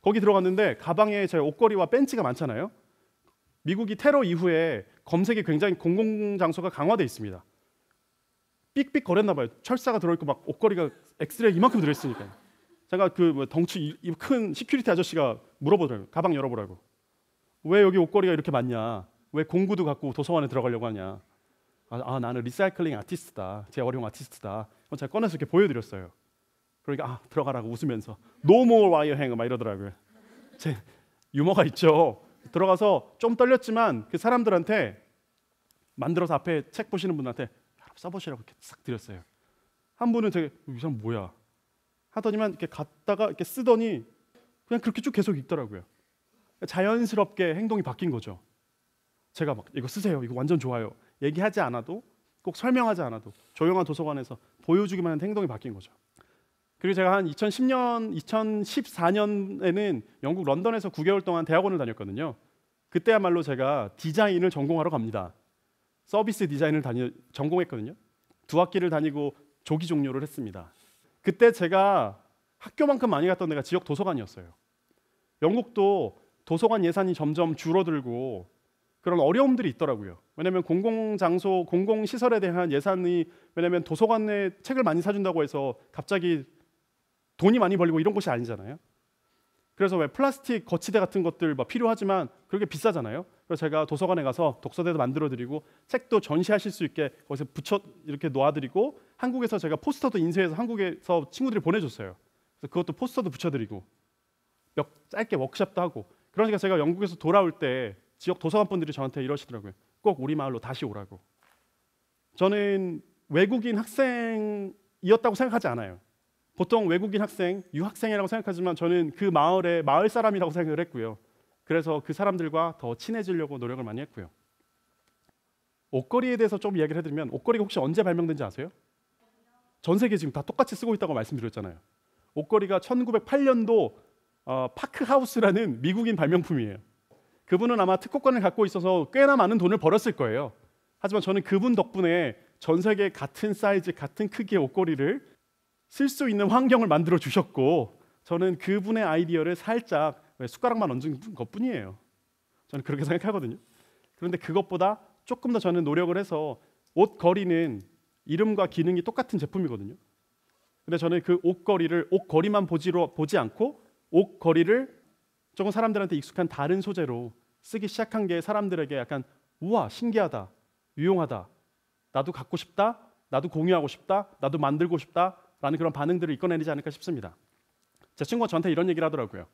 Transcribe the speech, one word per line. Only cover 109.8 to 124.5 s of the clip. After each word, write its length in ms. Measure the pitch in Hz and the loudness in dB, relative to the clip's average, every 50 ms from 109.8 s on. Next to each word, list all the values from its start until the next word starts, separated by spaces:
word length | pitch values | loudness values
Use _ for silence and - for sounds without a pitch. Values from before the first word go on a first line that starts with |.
| _ _ _ _ | _ _ _ _
"꼭 200 | _ 214 185 139 | _ 0 0 0
우리 140 | 131 135 156 | -4 -4 -2
마을로 240 | 156 139 135 127 117 | -2 -2 -4 -6 -6
다시 260 | 110 117 131 - 151 | -8 -10 -10 -8 -8
오라고." 340 | 120 104 104 98 92 101 90 _ _ _ _ _ _ _ _ _ _ _ _ _ _ _ _ _ _ _ _ _ _ _ | -8 -8 -10 -14 -16 -20 -20 _ _ _ _ _ _ _ _ _ _ _ _ _ _ _ _ _ _ _ _ _ _ _
저는 640 | - 180 190 202 208 202 202 196 196 190 180 165 151 - _ _ _ _ _ | 0 2 2 2 2 0 0 0 0 -2 -4 -6 -8 -12 _ _ _ _ _
외국인 480 | 147 156 190 202 233 247 208 240 226 202 | 2 4 4 4 2 -2 0 -2 -2 -2
학생이었다고 1500 | 226 - - - 269 254 247 240 233 226 226 220 214 214 208 208 196 196 - _ _ _ _ _ - 180 214 226 - 240 208 | -4 -4 -2 0 0 0 0 -2 -4 -4 -4 -4 -4 -4 -4 -6 -8 -10 -12 _ _ _ _ _ 4 4 4 4 4 0 0
생각하지 320 | - 262 254 214 233 - 143 | 0 -2 0 0 -2 -2 -2
않아요. 320 | 120 117 110 95 90 90 _ _ _ _ _ _ _ _ _ _ _ | -4 -4 -6 -10 -12 -16 _ _ _ _ _ _ _ _ _ _ _
보통 320 | - 180 180 - 226 214 175 | -6 -2 0 2 2 2 2
외국인 340 | 165 180 196 214 190 208 | 0 0 0 0 -2 -2
학생, 420 | 208 208 - - 185 175 185 202 180 _ - | -2 -2 -4 -4 -4 -2 -2 -4 -8 _ -6
유학생이라고 540 | 147 170 208 - - - 220 214 208 196 180 | -6 -6 -6 -6 -6 -4 -2 -2 -2 -2 -2
생각하지만 480 | - 226 202 - 185 170 180 180 170 | -4 -4 -4 -6 -6 -4 -2 -2 -2
저는 360 | - 170 170 175 180 170 151 143 | -2 0 0 2 2 0 -2 -2
그 100 | - 202 | -2 0
마을의 580 | 196 170 151 143 165 180 190 180 175 170 170 156 | 2 4 4 4 6 4 2 2 2 0 0 2
마을 260 | 143 135 160 196 214 | 4 4 4 4 4
사람이라고 420 | - 240 226 220 202 196 175 165 | 2 2 2 2 2 2 -2 -2
생각을 280 | 151 175 170 156 151 147 | 0 -2 -2 -2 -2 -2
했고요. 360 | 175 170 - 123 110 113 107 104 _ _ _ _ _ _ _ _ _ | -4 -6 -6 -8 -6 -6 -8 -12 _ _ _ _ _ _ _ _ _
그래서 380 | _ 160 165 156 160 156 151 139 | _ 0 0 0 0 -4 -4 -4
그 80 | - 156 | -6 -4
사람들과 640 | - 202 202 190 180 165 156 147 160 165 170 160 - | 0 0 0 0 0 -4 -2 0 0 -2 -2 -4 -6
더 180 | - 120 117 | -8 -8 -8
친해지려고 640 | 117 - - 220 226 208 180 185 165 160 139 143 131 | -8 -6 -6 -6 -6 -4 -2 -2 -2 -2 -4 -6 -8
노력을 260 | 120 117 123 131 127 | -6 -8 -6 -8 -8
많이 160 | 110 107 120 | -8 -8 -10
했고요. 280 | 143 147 _ - 92 85 _ _ _ _ | -10 -12 _ -16 -16 -16 _ _ _ _